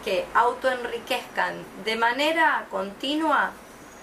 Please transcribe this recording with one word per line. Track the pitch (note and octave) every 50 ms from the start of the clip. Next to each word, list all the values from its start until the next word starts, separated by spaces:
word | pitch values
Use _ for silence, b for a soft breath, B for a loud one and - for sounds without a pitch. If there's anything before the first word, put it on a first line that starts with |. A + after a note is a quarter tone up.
| -
que | G#3+ F#3+ F3 F3 - -
autoenriquezcan | G#3 A#3+ A#3+ B3+ B3+ - C4 B3 A#3+ A#3 A#3 A#3 A#3 - - B3+ - - - - F#3 F3+ F3+ F3 F3 E3 - - F#3+ F#3+
de | G#3+ A3+
manera | A3+ A#3 A#3 C4 C4+ D4 D#4 E4 E4 D#4+ D4 C4 A3+ G#3+ -
continua | - F#3+ F#3+ G3+ G3+ - - C4+ D4+ D4+ D#4+ D4+ C#4 A#3 F#3+ F#3 - - - - - - - - - -